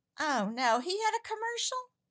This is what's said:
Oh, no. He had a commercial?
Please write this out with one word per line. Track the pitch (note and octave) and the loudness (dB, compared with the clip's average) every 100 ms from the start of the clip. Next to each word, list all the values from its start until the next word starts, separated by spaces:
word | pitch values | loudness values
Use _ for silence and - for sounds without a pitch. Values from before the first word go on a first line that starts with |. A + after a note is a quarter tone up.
| _ - | _ -4
Oh, | D4+ B3 G3+ | 0 0 0
no. | A#3 B3 A#3+ | 2 4 4
He | E4+ | 2
had | G4+ A4 A4+ | 0 0 0
a | - | -4
commercial? | G#4+ A4+ A#4 - B4+ - _ _ | -4 -4 -2 -2 -2 -8 _ _